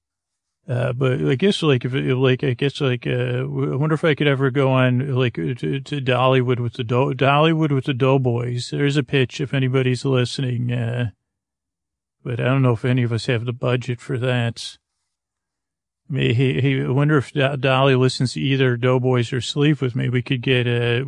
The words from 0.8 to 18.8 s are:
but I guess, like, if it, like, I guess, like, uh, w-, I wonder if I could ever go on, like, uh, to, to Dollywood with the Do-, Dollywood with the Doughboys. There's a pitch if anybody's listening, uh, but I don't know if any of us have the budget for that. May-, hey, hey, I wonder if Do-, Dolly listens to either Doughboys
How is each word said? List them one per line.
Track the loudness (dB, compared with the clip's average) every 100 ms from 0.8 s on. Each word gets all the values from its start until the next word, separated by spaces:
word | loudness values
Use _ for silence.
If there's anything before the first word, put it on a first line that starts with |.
| -4
but | -2 0 0 0
I | 2
guess, | 0 2
like, | 2 0
if | 0 -2
it, | 0 2
like, | 2 2
I | 0
guess, | 0 -2 0
like, | -2 -2 -2
uh, | -2 -2 -4
w-, | -4 -4 -2
I | 0
wonder | 0 0
if | 2
I |
could | 2 2
ever | 2 0
go | 2 2
on, | 4 2 2 0 0
like, | 0 -2
uh, | -6 -4
to, | -4 -6
to | -6 -6
Dollywood | 0 2 4 4 2 0
with | -2
the | -4
Do-, | -2 0 0 2
Dollywood | 2 4 4 2 0
with | 0 0
the | 0
Doughboys. | 2 2 2 -2 -4 -6 -6
There's | -2 0 0
a |
pitch | 0 0 0 -2
if | -4 -2
anybody's | 0 0 0 0 0
listening, | 0 0 -2 -4 -4 -4
uh, | -4 -4 -4 -6 -8 _ _ _ _ _ _ _ _ _ _
but | -10 -4
I |
don't | 0 2
know | 2
if | 0 0
any | 0
of | 0
us | -2 -2
have | -2 -2
the |
budget | -4 -2 -2 -4 -8
for | -6 -4
that. | -2 -2 -2 -6 -12 -16 _ _ _ _ _ _ _ _ _ _ _ _ -8
May-, | -2 0
hey, | 2 0 0
hey, | 0 0 -2
I |
wonder | 0 2 2
if | 0
Do-, | -2 -2 0
Dolly | 0 4 4 4
listens | 2 0 -4
to | -2
either | -2 2 2
Doughboys | 2